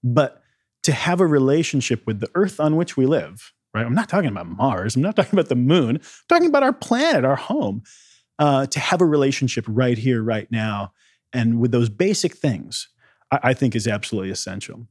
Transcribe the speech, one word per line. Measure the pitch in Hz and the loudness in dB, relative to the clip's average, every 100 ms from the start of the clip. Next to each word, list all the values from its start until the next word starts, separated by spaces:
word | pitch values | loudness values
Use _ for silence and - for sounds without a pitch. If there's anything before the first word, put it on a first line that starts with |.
but | 127 120 139 - _ _ _ _ | 2 2 0 -2 _ _ _ _
to | - | -2
have | 139 - 175 | -2 0 2
a | 180 | 2
relationship | 147 131 151 160 139 - 117 - | 4 4 2 0 -2 -2 -4 -4
with | 107 | -6
the | 113 175 | -4 -2
earth | 196 190 | -2 0
on | 151 156 | 0 0
which | 170 - | -2 0
we | 131 | 2
live, | 151 78 95 - _ _ | 2 -2 -14 -20 _ _
right? | 107 117 | -6 -2
I'm | |
not | 151 226 | -2 0
talking | 185 156 | -2 -2
about | 98 87 | -4 -10
Mars. | 90 135 92 113 127 | -2 -2 0 -2 -2
I'm | |
not | 170 214 | 0 2
talking | - 196 | 2 2
about | 165 | 2
the | 127 | 2
moon. | 123 175 120 127 | 4 4 4 -2
I'm | - - _ | -6 -20 _
talking | 339 339 | 4 6
about | 285 | 4
our | 269 | 2
planet, | - - 240 320 254 131 | 0 -2 0 2 2 2
our | 139 | 0
home. | - 277 127 104 - - _ _ _ - | -2 -4 -4 -6 -12 -20 _ _ _ -2
Uh, | 147 135 135 | 2 2 0
to | - | -4
have | - 180 | -2 2
a | 175 | 2
relationship | 147 135 135 127 - 113 | 4 2 0 -2 -4 -4
right | 110 127 113 | 0 0 0
here, | 123 120 | 0 0
right | 110 107 - | 0 -4 -4
now, | 113 110 101 98 _ _ _ _ | -4 -4 -6 -8 _ _ _ _
and | 127 117 117 | -2 0 2
with | 120 | 0
those | 120 117 | 0 -2
basic | 104 185 196 175 | 0 -2 0 -4
things, | - 147 98 - - - _ _ _ _ | -4 -4 -4 -8 -12 -14 _ _ _ _
I, | 139 | -2
I | 127 | 0
think | 127 135 113 | 0 0 -2
is | 104 | -4
absolutely | 104 - 107 95 | -4 -6 -6 -6
essential | 98 - 98 - - 117 | -8 -10 -10 -12 -18 -20